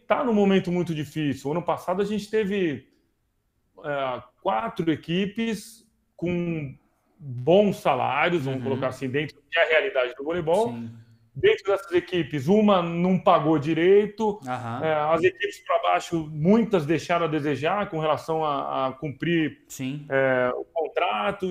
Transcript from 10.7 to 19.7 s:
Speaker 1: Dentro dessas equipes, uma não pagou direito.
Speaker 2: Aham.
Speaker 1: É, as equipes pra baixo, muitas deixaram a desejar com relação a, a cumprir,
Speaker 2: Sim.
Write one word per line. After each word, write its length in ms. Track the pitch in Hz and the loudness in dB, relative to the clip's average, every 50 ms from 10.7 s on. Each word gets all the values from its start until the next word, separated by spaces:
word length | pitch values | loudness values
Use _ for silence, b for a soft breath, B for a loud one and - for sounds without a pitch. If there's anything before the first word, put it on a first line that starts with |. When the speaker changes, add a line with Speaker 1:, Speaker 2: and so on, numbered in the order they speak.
| 120 117 117 113 113 - - - - _ _ _ - 135 | -2 -6 -10 -12 -14 -16 -20 -20 -20 _ _ _ -4 0
Speaker 1:
Dentro 260 | 170 208 220 214 - 196 | 2 2 2 2 0 -2
dessas 200 | 196 190 - - | -2 -2 0 0
equipes, 560 | 175 180 175 - 180 175 156 127 151 147 123 | 0 0 0 0 -2 -2 -2 -2 -4 -2 2
uma 340 | 156 202 214 214 208 202 180 | 4 4 6 6 6 6 4
não 380 | 170 170 170 170 175 185 190 175 | 2 0 -2 0 0 2 2 2
pagou 400 | - 202 175 160 147 156 160 151 | 4 4 4 6 6 4 2 2
direito. 800 | 131 156 160 156 170 185 196 208 214 208 208 - 226 214 202 208 - | 2 0 0 2 6 6 6 6 6 4 0 -4 -2 -2 -2 -4 -6
Speaker 2:
Aham. 360 | 127 127 117 120 117 117 123 156 | -8 -8 -6 -6 -6 -6 -4 -2
Speaker 1:
É, 80 | 160 156 151 151 156 165 | -2 0 0 2 2 2
as 100 | 165 170 | 2 2
equipes 360 | 180 - - - - - - | 0 0 -2 -6 -8 -8 -8
pra 180 | - - 175 165 170 | -4 -2 -2 0 2
baixo, 440 | 175 180 175 - - 175 165 156 151 156 | 2 0 0 0 -2 -4 -6 -4 -6 -6
muitas 500 | 147 151 180 208 233 220 - - 175 147 | 0 2 4 4 4 4 2 0 0 0
deixaram 420 | 143 165 143 - - 175 170 170 | 0 -2 -2 0 -2 0 0 0
a 40 | 156 | 0
desejar 600 | 151 156 139 151 143 120 139 165 190 208 202 - | -2 -2 -2 -2 -2 -2 -2 -2 -2 -2 -4 -4
com 80 | 160 156 | -4 -2
relação 440 | 156 156 147 - - - 160 160 156 | 0 0 0 -2 -2 -4 -4 -2 -2
a, 440 | 151 143 139 143 143 143 135 131 | -2 -2 -2 -4 -4 -4 -2 -2
a 40 | 131 123 | -4 -4
cumprir, 720 | - - 147 123 - 151 160 170 165 156 139 - - _ | -6 -10 -10 -8 -6 -2 -2 0 0 0 -2 -4 -10 _
Speaker 2:
Sim. 360 | - | -16